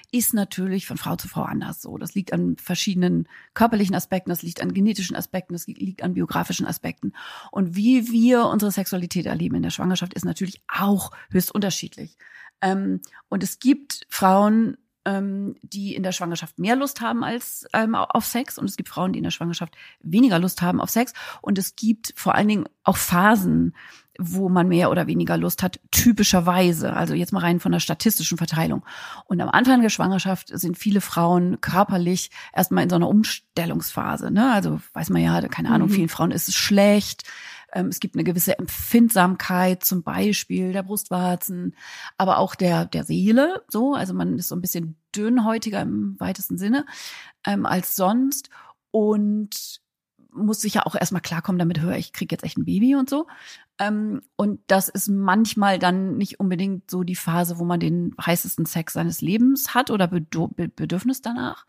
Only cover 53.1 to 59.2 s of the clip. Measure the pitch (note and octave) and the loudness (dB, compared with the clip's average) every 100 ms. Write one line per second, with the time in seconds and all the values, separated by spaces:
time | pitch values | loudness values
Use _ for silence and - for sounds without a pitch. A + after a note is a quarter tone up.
53.1 | C#4+ E4+ - - - _ - G3+ G#3+ G#3+ | -2 -4 -12 -20 -20 _ -6 -4 -2 -4
54.1 | G#3 - - G#3 G3 - F#3+ F#3 F#3+ - | -6 -8 -2 -2 -2 0 2 2 -4 -2
55.1 | G3 G3 G3 A3+ - G3+ F#3 F#3 F#3 F#3+ | 0 2 4 2 2 2 4 2 2 0
56.1 | D3+ G3+ - F#3+ F3 G3 F#3 - F3+ F3 | -2 -4 -2 -2 0 -2 -4 -6 -4 -4
57.1 | F3+ - E3+ F3 E3+ F3 F3 E3 F3 F3 | -4 -2 0 0 -2 -2 0 0 0 -2
58.1 | - - F3 - - D#3+ E3+ D#3+ E3+ E3+ | -4 0 0 -2 -4 -4 -4 -4 -4 -4
59.1 | E3 | -2